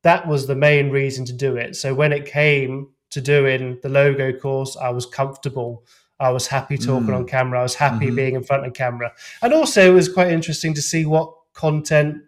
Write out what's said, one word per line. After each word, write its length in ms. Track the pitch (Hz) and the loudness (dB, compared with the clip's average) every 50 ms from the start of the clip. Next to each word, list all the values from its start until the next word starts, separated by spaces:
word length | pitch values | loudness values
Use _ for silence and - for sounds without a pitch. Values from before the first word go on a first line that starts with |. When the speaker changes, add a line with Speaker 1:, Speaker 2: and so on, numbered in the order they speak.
Speaker 1:
That 260 | - 175 170 175 - 160 | 6 4 4 4 0 -2
was 180 | 151 139 131 | -2 -2 -2
the 80 | 135 139 | -4 -2
main 360 | 131 151 147 147 143 139 139 | 2 4 4 4 4 2 0
reason 340 | 135 139 139 135 123 127 131 | 0 -2 -2 -2 -4 -8 -10
to 60 | 123 | -10
do 240 | 123 123 139 135 123 | -8 -4 -4 -2 -2
it. 180 | 120 117 - - | -4 -6 -8 -10
So 180 | - - 135 | -8 -6 -4
when 200 | 135 135 151 151 | 0 0 2 0
it 120 | 147 143 143 | 0 -2 -6
came 640 | - - 147 151 151 143 139 131 127 131 139 139 _ _ _ _ _ | -6 -2 0 2 2 2 2 0 -4 -6 -8 -12 _ _ _ _ _
to 100 | - 147 | -10 -8
doing 580 | 127 139 147 143 135 135 131 127 131 127 123 123 | -2 2 2 4 4 2 0 0 -4 -6 -8 -8
the 60 | - 139 | -8 0
logo 440 | 135 139 143 143 139 135 131 131 | 2 4 4 4 4 2 -2 -2
course, 440 | 127 131 - 139 135 135 135 135 - | -2 -4 -4 -4 -2 -2 -4 -6 -8
I 140 | - 135 123 | -6 -4 -4
was 160 | 120 123 123 | -4 -4 -6
comfortable. 800 | - - - 139 139 139 - - 139 117 131 120 120 117 113 _ _ _ _ _ _ _ _ | -8 -4 -4 -4 -4 -6 -8 -10 -8 -6 -6 -8 -8 -10 -14 _ _ _ _ _ _ _ _
I 100 | 139 127 | 0 0
was 160 | 123 127 - | 0 0 -4
happy 300 | - 139 135 - - 147 | -2 -4 -4 -4 -4 -6
talking 320 | 135 117 131 131 123 117 107 | -4 -2 0 0 0 0 0
Speaker 2:
Mm. 80 | 131 | -2
Speaker 1:
on 100 | 127 123 | -2 -4
camera. 320 | 123 135 131 127 127 127 123 | -2 -2 -2 -2 0 -2 -2
I 40 | |
was 120 | 123 123 - | -2 -2 -2
happy 320 | - 147 135 120 110 143 | 0 0 0 0 0 -2
Speaker 2:
Mm-hmm. 100 | 135 120 | -2 0
Speaker 1:
being 180 | 131 135 131 127 | 0 -2 -2 -2
in 100 | 131 120 | -4 -2
front 200 | - 139 135 135 | -2 -2 -2 -2
of 100 | 127 123 | -6 -8
camera. 380 | - 131 123 120 120 120 117 - _ - - - - | -6 -6 -6 -4 -6 -10 -10 -10 _ -20 -20 -8 -4
And 100 | - 247 | 0 2
also 380 | 294 320 302 - - 208 185 185 | 4 4 2 2 4 6 8 8
it 40 | 185 | 8
was 140 | 185 165 - | 8 6 4
quite 220 | - 185 180 180 | 2 0 2 2
interesting 420 | 170 165 160 - 151 - - 160 156 | 2 -2 -2 -4 -6 -4 -4 -4 -4
to 80 | 147 | -4
see 220 | 143 - - 165 160 | -4 -2 -2 -2 0
what 280 | 151 156 156 160 160 - _ _ _ | 2 2 0 0 -2 -10 _ _ _
content 640 | _ - - 156 151 151 147 - 160 147 147 147 147 - - | _ -4 -2 -2 0 -2 -2 2 2 2 2 2 -4 -10 -16